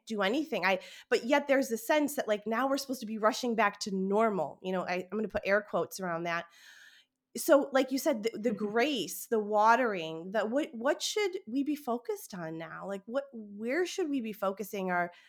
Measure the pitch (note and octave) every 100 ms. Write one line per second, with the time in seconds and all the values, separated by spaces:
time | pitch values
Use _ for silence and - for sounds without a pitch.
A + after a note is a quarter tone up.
0 | - G#3+ G3 C4+ D4+ G3+ F#3 F#3 - -
1 | - A#3+ A#3 D4 C#4+ C4+ C4 A3+ - D4+
2 | D4 - A3+ G#3+ G#3+ A3+ C4 C#4 - B3+
3 | G#3+ A3 A3 B3+ B3 A3 G3+ G3 G#3+ F#3+
4 | F#3+ G3+ A3+ F#3+ C#3+ - F#3 F#3 - F3+
5 | F#3 G#3 G#3+ G#3 - G#3 G#3 F#3 D#3 -
6 | F#3 E3 E3+ E3+ - - - - - -
7 | _ _ _ A#3 - C#4+ B3+ C4 C#4 C4
8 | D#4+ A#3+ A3 - A3 G3 G#3 A3+ D4 C4
9 | E3+ - - A3+ G3+ G#3+ A3 A#3+ B3 G3
10 | D#3+ D#3+ F3+ G#3+ G#3 C4 D4 A#3 B3 F4+
11 | - G#4+ G4+ F#4+ - B3+ C#4 C#4+ B3 A#3
12 | - G4+ - F#3 D#3+ D#3+ D#3+ D#3+ F3+ G3
13 | F#3+ B3+ C#4 A#3 G#3 G3+ A3+ D4 F4 -
14 | D#4+ C#4 A3 G3 F#3+ G3 G3 G3+ F#3 F3
15 | F3 -